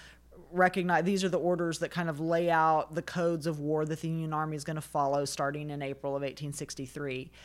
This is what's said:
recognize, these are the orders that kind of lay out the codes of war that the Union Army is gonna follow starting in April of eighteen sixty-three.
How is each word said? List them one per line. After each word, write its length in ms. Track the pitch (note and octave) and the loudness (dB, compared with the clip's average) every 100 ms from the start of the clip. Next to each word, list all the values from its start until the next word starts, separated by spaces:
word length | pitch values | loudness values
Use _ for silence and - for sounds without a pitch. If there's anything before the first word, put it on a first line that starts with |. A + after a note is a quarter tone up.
| - - - F3 - | -20 -20 -20 -20 -6
recognize, 520 | F3+ F#3 F#3+ F3 D#3+ F3 | 4 4 4 2 4 4
these 180 | G3 | 2
are 60 | F#3 | 2
the 100 | E3+ | 2
orders 400 | E3+ F3 E3+ D#3 | 2 2 0 -2
that 120 | E3 | -4
kind 180 | F3 E3 | -2 -2
of 100 | D3 | -2
lay 300 | D#3+ E3+ F3 | 0 2 4
out 440 | E3 D#3+ D#3 - D#3 | 6 6 4 2 -6
the 60 | |
codes 440 | - F#3 E3+ E3 D#3+ | -4 0 0 0 -2
of 120 | D3+ | -2
war 260 | D3 D#3 D#3 | -2 0 0
that 160 | D#3+ | -2
the 60 | E3 | -4
Union 260 | E3 D#3+ | -4 -2
Army 220 | D#3 D#3 D3+ | -2 -2 -4
is 80 | |
gonna 180 | D#3+ D#3 | -6 -8
follow 420 | - D3+ C#3 C#3+ C#3 | -4 0 2 2 0
starting 440 | - C#3+ D3 D3+ | -2 -2 -2 -6
in 120 | C#3+ | -6
April 340 | C#3 C#3 C#3 C#3 | -6 -4 -4 -2
of 80 | |
eighteen 280 | C#3 C3+ D3 | -4 -4 -8
sixty-three. 800 | C#3 D3 - C3 D3 C#3+ B2+ D3+ - | -6 -8 -8 -10 -8 -6 -6 -10 -16